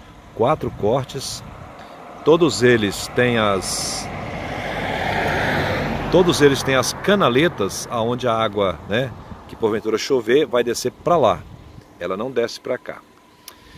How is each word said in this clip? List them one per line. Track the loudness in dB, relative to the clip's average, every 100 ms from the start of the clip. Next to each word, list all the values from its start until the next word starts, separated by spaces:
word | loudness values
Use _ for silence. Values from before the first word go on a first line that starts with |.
| -20 -20 -10
quatro | 0 2 2 -2
cortes. | -2 0 0 -2 -8 -10 -10 -12 -16 -18 -18 -18 -18 -18 -4
Todos | 4 6 6 6
eles | 6 6 4 -2 -4 0
têm | 2 4
as, | 2 2 -2 -6 -6 -6 -8 -10 -8 -8 -8 -8 -6 -6 -4 -4 -2 -2 -2 -2 -2 -2 -2 -2 -2 -4 0
todos | 2 4 6
eles | 6 4
têm | 2 2
as | 0
canaletas | -2 2 4 4 4 2 2 -4 -4 -6
aonde | -4 -2 -2 0
a |
água, | 0 0 0 0 -2 -2
né, | -2 -2 -8 -16 -18 -18
que | -4
porventura | -2 0 0 -2
chover, | 0 0 4 2 4
vai | 0
descer | 0 -2 -4
pra | -4 0 4
lá. | 4 2 -4 -20 -20 -20 -20 -10
Ela | -6 -4
não | -4
desce | -2 -2 -4
pra | -6 -6
cá. | -8 -16 -18 -20 _ -20 -20 -20 -20